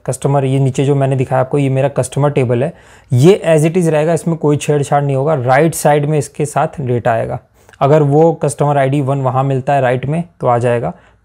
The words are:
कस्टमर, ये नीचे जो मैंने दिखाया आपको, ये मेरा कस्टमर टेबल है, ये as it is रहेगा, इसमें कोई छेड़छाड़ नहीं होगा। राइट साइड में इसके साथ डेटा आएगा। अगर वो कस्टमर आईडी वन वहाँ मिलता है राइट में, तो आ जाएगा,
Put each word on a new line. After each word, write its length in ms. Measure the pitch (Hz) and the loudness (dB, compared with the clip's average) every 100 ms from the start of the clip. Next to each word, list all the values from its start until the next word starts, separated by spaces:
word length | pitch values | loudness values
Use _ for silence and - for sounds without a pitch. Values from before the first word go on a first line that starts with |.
| - | -8
कस्टमर, 380 | 131 139 143 | -4 0 0
ये 140 | 135 135 | 0 0
नीचे 260 | 135 147 | 0 0
जो 100 | 139 | 0
मैंने 220 | 139 135 135 | 0 0 -2
दिखाया 240 | 127 131 | 0 -2
आपको, 180 | 127 147 | 0 0
ये 100 | 135 | 0
मेरा 200 | 131 139 | 0 -2
कस्टमर 420 | 135 127 135 143 | -2 -4 -2 0
टेबल 340 | 139 120 120 | 0 0 0
है, 80 | 151 - - - - | -2 -6 -20 -18 -2
ये 300 | 123 160 208 165 | 4 4 4 2
as 180 | 156 160 | 2 2
it 100 | 180 | 0
is 120 | 165 | 0
रहेगा, 240 | 151 156 | 0 0
इसमें 240 | 165 170 160 | -2 -2 -2
कोई 200 | 147 147 | 0 -2
छेड़छाड़ 460 | - 147 135 147 | 0 -2 0 0
नहीं 120 | 143 135 | 0 -2
होगा। 180 | 147 | -2
राइट 400 | 151 123 131 165 | -2 2 2 2
साइड 320 | - 151 147 143 | 0 0 2 0
में 120 | 151 | -2
इसके 280 | - - 147 | -4 -6 -4
साथ 340 | 139 156 - | -2 -4 -4
डेटा 320 | 123 120 123 | -4 -2 0
आएगा। 260 | 113 123 131 _ _ _ - | -2 -4 -10 _ _ _ -2
अगर 220 | 139 156 | 2 4
वो 300 | 143 147 165 | 4 4 4
कस्टमर 460 | 160 151 - 147 143 | 2 -4 -2 0 2
आईडी 220 | 135 147 | 0 0
वन 200 | 131 139 | -2 -2
वहाँ 240 | 131 131 | -2 -2
मिलता 300 | 139 135 131 | -2 -2 0
है 60 | 139 | 0
राइट 240 | 127 127 135 | 0 -2 -4
में, 160 | 160 170 - | -6 -6 -4
तो 60 | 131 | 0
आ 120 | 120 | 0
जाएगा, 340 | 123 120 151 - _ _ | 0 -2 -4 -10 _ _